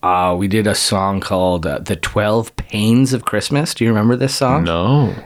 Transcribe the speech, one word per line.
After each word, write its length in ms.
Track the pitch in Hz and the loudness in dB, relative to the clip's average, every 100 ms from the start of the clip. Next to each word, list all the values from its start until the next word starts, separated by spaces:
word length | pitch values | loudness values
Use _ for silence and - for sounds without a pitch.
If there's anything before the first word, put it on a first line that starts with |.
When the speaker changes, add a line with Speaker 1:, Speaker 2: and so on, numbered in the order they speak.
Speaker 1:
Uh, 320 | 90 90 90 90 | -2 0 0 0
we 100 | 98 | 0
did 180 | 110 104 | 0 0
a 80 | |
song 460 | 95 - 98 98 98 | 0 0 0 0 -2
called, 460 | - 92 92 90 80 | -2 0 0 0 -2
uh, 120 | 71 | -6
The 180 | - 87 | -6 -6
Twelve 600 | - 107 104 113 107 - | -4 -2 0 0 -2 -8
Pains 560 | - 107 107 120 131 | -6 -2 2 4 2
of 140 | 127 - | 0 -2
Christmas. 480 | 104 - 143 165 | -4 -2 -2 -2
Do 100 | - | 0
you 60 | 113 | 0
remember 260 | 107 110 123 | 2 2 2
this 180 | 135 | 0
song? 300 | - 131 139 | 0 0 0
Speaker 2:
No. 500 | 85 85 98 143 113 - | 0 0 2 2 2 -2